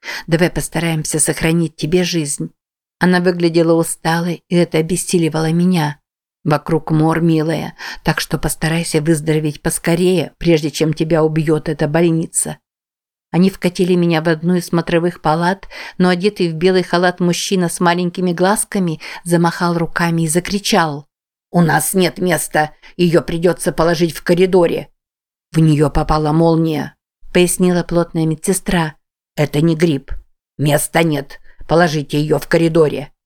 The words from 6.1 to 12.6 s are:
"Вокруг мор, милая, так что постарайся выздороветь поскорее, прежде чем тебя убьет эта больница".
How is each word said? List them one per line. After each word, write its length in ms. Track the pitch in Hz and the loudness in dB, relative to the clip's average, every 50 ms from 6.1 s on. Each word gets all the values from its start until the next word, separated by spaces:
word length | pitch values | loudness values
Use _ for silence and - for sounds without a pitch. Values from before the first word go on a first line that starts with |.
| _ _ _ _ _ _ - | _ _ _ _ _ _ -2
"Вокруг 460 | 143 151 143 - - 165 156 - - | 0 0 0 0 -2 -2 -2 0 0
мор, 300 | 160 156 156 160 160 160 | 0 2 2 2 2 2
милая, 540 | 170 170 160 156 151 165 160 151 - - - - - - - - - | 2 2 2 2 0 -2 -4 -4 -6 -8 -12 -14 -14 -14 -14 -6 -4
так 180 | - 151 - | -4 -2 -2
что 160 | - - 170 | -4 -4 -4
постарайся 640 | 151 - 156 - - - 156 160 170 170 - - 156 | -4 -4 -4 -4 -4 -2 -2 -2 -2 -2 -2 -2 -2
выздороветь 600 | 147 165 165 147 151 160 156 156 156 151 147 - | 0 0 0 0 0 0 -2 0 -2 -4 -6 -4
поскорее, 720 | - 165 - - - 170 165 170 180 180 185 175 143 - - | -6 -6 -6 -4 -2 -2 0 2 2 2 2 0 -2 -4 -8
прежде 340 | _ - 170 170 151 156 151 | _ 2 2 2 2 2 -2
чем 220 | 143 - 156 160 147 | -2 -2 0 0 0
тебя 300 | - 165 160 170 156 156 | -2 -2 0 2 2 2
убьет 440 | 160 156 160 156 156 156 151 - | 2 0 0 0 0 0 0 -2
эта 200 | 170 151 - 160 | -4 -4 -2 -2
больница". 680 | 147 151 165 175 170 160 160 165 - - - - 156 156 - | 0 2 2 2 2 2 0 -2 -4 -6 -6 -6 -6 -8 -12